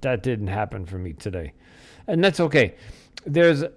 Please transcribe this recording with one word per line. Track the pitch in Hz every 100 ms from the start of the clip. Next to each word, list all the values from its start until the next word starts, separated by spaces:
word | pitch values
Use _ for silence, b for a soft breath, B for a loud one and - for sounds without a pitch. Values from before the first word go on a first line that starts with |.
that | 135 120
didn't | 131 113 101
happen | 101 104 104 87
for | 92
me | 90
today. | 73 104 90 73 B B B B B -
And | 165
that's | 190 -
okay. | 165 147 104 B B B B - -
There's, | 147 170 143 165